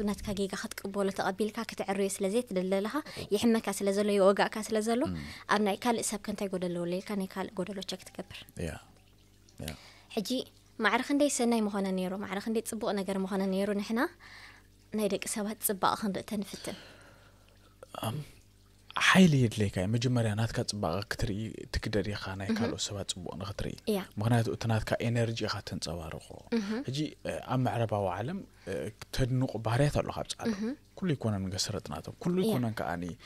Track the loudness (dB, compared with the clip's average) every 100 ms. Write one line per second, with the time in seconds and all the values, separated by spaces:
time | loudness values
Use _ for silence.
0 | -2 -2 -4 -4 -4 -4 -8 -8 -6 -2
1 | 0 0 0 0 -2 -4 -6 -4 -2 0
2 | 0 0 0 0 0 0 2 0 0 -4
3 | -6 -8 -2 2 4 4 2 0 2 2
4 | 4 6 8 8 4 0 -2 0 2 2
5 | 0 -2 -8 -6 2 4 4 2 0 0
6 | -2 -4 -6 -4 -4 -2 -2 -2 -2 -4
7 | -4 -4 -4 -6 -6 -4 -6 -6 -8 -10
8 | -10 -12 -12 -14 -14 -6 -6 -6 -14 -20
9 | -20 -20 -20 -20 -20 -12 -10 -10 -16 -20
10 | -8 -4 -2 -2 -4 -14 -14 0 2 2
11 | 2 4 4 4 4 4 2 0 0 0
12 | -2 -4 -4 -4 -2 -2 -2 -4 -2 0
13 | 0 -2 0 0 2 2 2 0 0 0
14 | 0 -4 -20 -20 -20 -20 -20 -20 -8 -2
15 | 0 0 -2 -4 -4 -2 -2 2 2 4
16 | 0 -2 -4 -6 -6 -8 -12 -12 -14 -20
17 | -20 -20 -20 -20 -20 -20 -20 -20 -16 -6
18 | -4 -4 -8 -16 -20 -20 -20 -20 -10 0
19 | 6 10 10 8 4 4 2 2 2 2
20 | 4 2 2 2 0 0 -2 0 0 0
21 | -2 -2 -2 -2 -4 -8 -4 -2 0 0
22 | 0 -4 -6 -4 -2 0 0 -2 -4 -4
23 | -4 -6 -8 -6 -6 -6 -6 -6 -2 -2
24 | -2 0 4 4 4 0 2 2 2 0
25 | 2 2 2 0 -2 -4 -6 -6 -6 -6
26 | -6 -10 -12 -16 -4 -2 0 -4 -4 -4
27 | -4 -6 -6 -4 -2 0 2 2 0 0
28 | 0 -2 -4 -6 -10 -12 -6 -6 -6 -10
29 | -6 0 2 2 0 -2 0 4 4 2
30 | -2 -4 -6 -4 -4 -2 -4 -6 -12 -4
31 | 0 0 0 0 -2 -2 -4 -4 -6 -8
32 | -10 -4 0 2 2 2 0 -2 -2 -2
33 | -4 -8